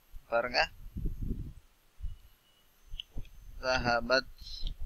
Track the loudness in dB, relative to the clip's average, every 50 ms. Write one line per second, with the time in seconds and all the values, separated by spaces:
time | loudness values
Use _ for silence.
0 | -18 _ -14 -14 -4 0 2 2 2 4 2 2 2 2 -2 -10 -14 -8 -4 -2
1 | 0 0 0 0 -2 -2 -2 -4 -6 -8 -10 -14 -18 -20 _ _ _ -20 _ -8
2 | -6 -6 -6 -10 -14 -20 -20 _ _ _ _ _ _ _ _ _ -12 -10 -10 -10
3 | -10 -6 -6 -6 -6 -6 -12 -16 -16 -14 -10 -2 2 2 2 4 4 4 4 4
4 | 4 4 4 4 4 0 -8 -14 -10 -10 -2 0 0 0 2 0 -2